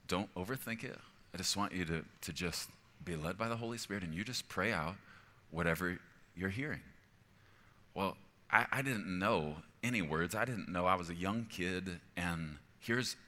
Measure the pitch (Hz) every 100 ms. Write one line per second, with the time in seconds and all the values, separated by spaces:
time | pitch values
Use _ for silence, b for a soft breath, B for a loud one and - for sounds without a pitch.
0 | - 92 104 - 92 131 - 113 131 -
1 | - - - - - - 98 92 85 82
2 | - - - 78 87 - - - - -
3 | - 82 78 92 113 117 117 117 - 101
4 | 87 80 107 123 - - 98 98 78 98
5 | - B B B B 160 170 82 90 90
6 | - - - - 95 101 147 85 - -
7 | - - - - b b b b b -
8 | 95 - - - - 110 117 123 135 117
9 | 92 90 98 92 76 76 - - 120 120
10 | 82 78 87 107 120 117 - 87 90 92
11 | 85 85 95 110 110 - 90 92 92 87
12 | - - 87 85 80 73 - - - 117
13 | 123 -